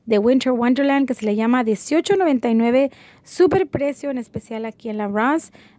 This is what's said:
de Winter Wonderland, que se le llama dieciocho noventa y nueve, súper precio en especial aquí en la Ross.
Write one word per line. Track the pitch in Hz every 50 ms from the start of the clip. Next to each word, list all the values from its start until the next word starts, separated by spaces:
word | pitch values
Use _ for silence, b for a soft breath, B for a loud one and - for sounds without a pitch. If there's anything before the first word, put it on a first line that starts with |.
| -
de | 226 233 208
Winter | 214 240 269 262 - 262
Wonderland, | 254 233 240 247 262 277 277 277 277 277 277 254
que | 247
se | - 214
le | 208 208
llama | 214 220 233 247 254 233
dieciocho | 220 214 - - - 294 339 330 - 403
noventa | 381 370 320 269 240 - 240
y | 226
nueve, | 226 226 233 247 262 277 269 B B B B B B
súper | B - - - 359 302 370 370 381
precio | - - - 277 285 269 - - 285
en | 262 247
especial | 226 - - 220 - - 226 220 220
aquí | 226 214 _ - 220
en | 214 214
la | 208 202
Ross. | 202 214 226 262 302 330 - - b b b b b